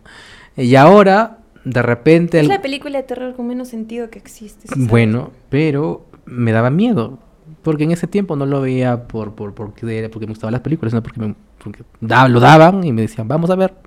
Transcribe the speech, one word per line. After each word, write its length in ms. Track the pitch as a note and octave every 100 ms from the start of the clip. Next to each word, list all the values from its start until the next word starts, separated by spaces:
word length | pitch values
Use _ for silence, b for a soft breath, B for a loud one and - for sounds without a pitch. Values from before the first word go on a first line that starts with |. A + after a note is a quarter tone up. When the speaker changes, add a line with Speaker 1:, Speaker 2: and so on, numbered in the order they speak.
| _ B B B B -
Speaker 1:
Y 180 | B2+
ahora, 640 | C3 D3+ G#3 G3 G3 A3+ - _ _
de 160 | - B2
repente 560 | A#2 A#2+ - E3 E3+ E3+
Speaker 2:
Es 40 |
Speaker 1:
el 60 | D3+
Speaker 2:
la 120 | G4
película 380 | C#4 C#4 D4 C#4
de 60 |
terror 300 | C4 B3 B3+
con 120 | B3 A#3+
menos 220 | B3 B3+
sentido 420 | A3+ A3 A#3 A#3
que 80 | G#3
existe, 440 | - - G#3 -
¿sí 120 | -
sabes? 120 | C#3+ B2
Speaker 1:
Bueno, 440 | A#2 A2+ A2+ - - _
pero 560 | C3+ D#3 C#3 D#3+ E3+ _ _ -
me 260 | B2 A#2
daba 160 | A2 A#2+
miedo, 480 | D3+ A#3 G#3 A2+ C3+ _ _ - D#3
porque 220 | - D3+
en 60 | D3+
ese 140 | E3+ E3+
tiempo 300 | G3+ F#3+ D3+
no 80 |
lo 160 | C#3 C#3
veía 480 | C3 B2+ B2+ A#2+ A#2+
por, 260 | A2+ G#2+
por, 200 | G#2 G#2
porque 440 | - G#2+ G#2+ A2+ A2
era 120 | A2
porque 160 | A2+ G#2+
me 60 |
gustaban 200 | A2 A2
las 80 | A#2+
películas, 320 | - E3 A#2
sino 100 | A2+
porque 180 | A2 -
me, 140 | G#2+ - _ _
porque 200 | - G2+ - _
da-, 280 | A2 A#2 C3
lo 100 | A#2+
daban 460 | B2+ D#3 D#3+ G3
y 80 | E3+
me 80 | A2+
decían, 240 | A2 - A2
"Vamos 220 | D3+ E3+
a 60 | F#3
ver", 180 | F#3+ -